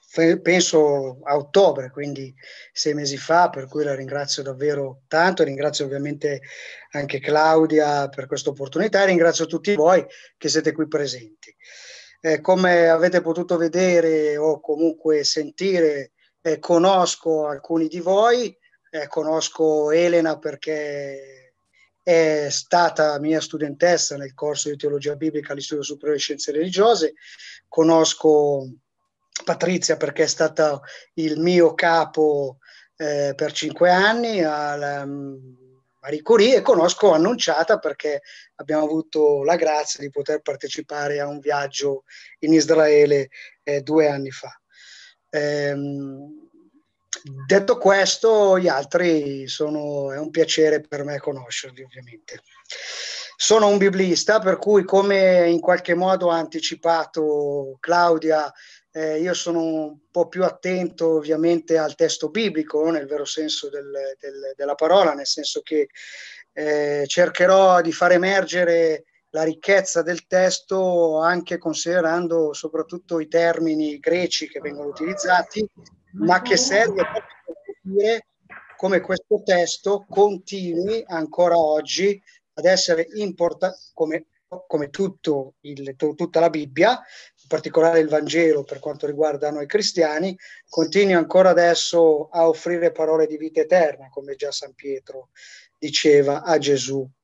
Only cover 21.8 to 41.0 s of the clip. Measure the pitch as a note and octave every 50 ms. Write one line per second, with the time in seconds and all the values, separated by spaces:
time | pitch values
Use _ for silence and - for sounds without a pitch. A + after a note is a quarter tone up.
21.8 | _ _ _ _ _ F3+ E3+ E3 D#3+ D#3 D#3 D3+ D3 C#3+ C#3 - - _ - F3
22.8 | F3 E3 - - D#3 D3+ D3 C#3+ D3 D#3 D#3+ D#3 D#3 - - D3+ D3+ D3 C#3 C#3+
23.8 | - F3 E3+ D#3 - - D3 C#3 C#3 C3+ C3 - D3+ D3+ D3 C#3+ - D3 D3 C#3+
24.8 | - D3 C#3+ C#3+ C#3 D3 D3 C#3 D#3 D#3+ D3 D3+ D3 - C#3+ C#3 C3+ - D#3+ D3
25.8 | C#3 C#3 D3 C#3 - D3 D3 C#3 - - D3 C#3 - - C#3+ D3+ E3 F#3 F3+ F#3
26.8 | G3+ A#3 A#3 F3+ D#3+ D3+ - _ _ - - - - - - - _ _ - -
27.8 | D#3+ D#3+ E3 D#3+ D#3+ D#3 - - - D#3+ D3+ D3+ D3 D3 C#3+ C#3 C3 C3 B2 _
28.8 | _ _ _ _ _ _ _ _ _ _ _ - - - E3+ - - E3+ F#3 E3+
29.8 | - - D#3+ D#3 D#3+ C#3+ - - D#3+ D3+ - - E3 D#3 D#3 - D#3 D3+ C#3+ C#3
30.8 | - - - - - _ _ - D#3+ D#3 D3+ D3+ D#3+ F3 F3+ F3 E3+ D#3 D#3 -
31.8 | - E3+ E3 E3 D#3 D3+ - D#3+ D#3 D3+ D3 C#3+ C#3+ C3+ C3 _ _ - - -
32.8 | _ _ _ _ D#3 D3+ D3 C#3+ C#3+ C#3 C#3 - D#3 D3+ D3+ - - D#3 - -
33.8 | F3 F3+ F3+ F#3 G3 G#3 A3+ A#3+ A#3 A#3 A3 G3 E3+ D#3 D3+ D3+ D3 D3 D3 D3
34.8 | C#3+ C#3+ C#3+ C#3+ C#3 C#3 C#3 C#3+ C#3 C#3 C3+ C3 C3 B2+ B2+ _ _ _ _ _
35.8 | _ _ _ _ - C#3 D3+ D3+ D#3 - A#3 A3 G3+ A#3+ C4+ G#3 F#3+ - B3 F3
36.8 | D#3+ F3+ - - - G3+ E3 D#3 E3 G3 B3 - - - D#3 D3+ E3 - A3 -
37.8 | - D#3 C#3+ _ - D3+ D3 C#3+ _ - - - - _ _ - D3+ D3 D#3 D#3
38.8 | D3+ D3+ D#3 D#3+ D#3+ _ - D#3 D3+ D3 D3 C#3+ C#3 D3+ F3 E3+ D#3+ D#3 D3+ D3+
39.8 | D3 - - - C#3+ C#3+ C3+ C#3+ C#3 D3+ D3+ D3+ _ - C#3 C3 - C#3 - -
40.8 | D#3 _ D3 D3